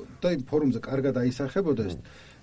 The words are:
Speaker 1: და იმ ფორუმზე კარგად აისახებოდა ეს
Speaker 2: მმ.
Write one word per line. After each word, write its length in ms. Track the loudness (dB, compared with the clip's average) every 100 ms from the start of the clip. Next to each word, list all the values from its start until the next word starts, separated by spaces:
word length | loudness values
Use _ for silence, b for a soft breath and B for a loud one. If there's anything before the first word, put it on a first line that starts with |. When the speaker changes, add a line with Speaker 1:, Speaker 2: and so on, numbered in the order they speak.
| -14 -2
Speaker 1:
და 120 | 0
იმ 120 | 0
ფორუმზე 360 | 0 2 2 0
კარგად 340 | -2 0 0 2
აისახებოდა 680 | 0 0 -2 0 2 2
ეს 120 | 0 -4
Speaker 2:
მმ. 380 | -12 -20 -20 -20